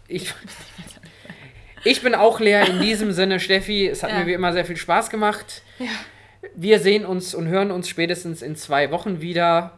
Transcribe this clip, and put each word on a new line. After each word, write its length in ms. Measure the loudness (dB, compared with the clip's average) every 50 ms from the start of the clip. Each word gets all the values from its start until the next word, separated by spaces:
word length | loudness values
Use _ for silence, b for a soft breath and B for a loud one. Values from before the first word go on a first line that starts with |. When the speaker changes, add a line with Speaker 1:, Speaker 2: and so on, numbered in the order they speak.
| -14 -10
Speaker 1:
Ich 240 | -8 -8 -8 -8 -12 -14
Speaker 2:
<laughs> 1500 | -16 -18 -18 -18 -20 -20 -20 -20 -20 -20 -20 -20 -20 -20 -20 -20 -20 -20 -20 -18 -20 -20 -20 -20 -20 -20 -10 -2 2
Speaker 1:
ich 180 | 2 2 2
bin 120 | 2 0 2
auch 260 | 4 4 4 4 4
leer 260 | 2 4 4 4 4
in 140 | 4 2 2
diesem 320 | 0 0 0 0 -2 -2
Sinne, 280 | 0 0 0 2 0 0
Steffi. 460 | 0 0 0 0 0 0 -2 0 0 0
Es 140 | -2 -4
hat 80 | -4 -4
Speaker 2:
Ja. 80 | -2 -2
Speaker 1:
mir 60 | 0
wie 60 | 0
immer 200 | 0 0 0 0 0
sehr 100 | 0 -2
viel 120 | -2 -6
Spaß 340 | -6 -2 2 2 2 2 0
gemacht. 520 | -2 0 0 0 0 -2 -8 -14 -18 -18 -20 -18 -12 -10
Speaker 2:
Ja. 80 | -8 -8 -8 -8 B B B B B B B B B -18 -12
Speaker 1:
Wir 240 | -2 4 4 6 6
sehen 260 | 6 4 4 2 2
uns 300 | -2 -4 -4 -4 -6 -6
und 120 | -6 -4
hören 240 | 0 0 0 0 0
uns 180 | -2 -4 -6 -6
spätestens 520 | -4 -2 -2 -2 -2 -4 -6 -10 -10 -8
in 140 | -8 -10 -10
zwei 340 | -10 -4 0 2 2 2 2
Wochen 300 | 0 -4 -4 -4 -6 -6
wieder. 520 | -6 -4 -2 2 2 4 4 2 2 -2 -6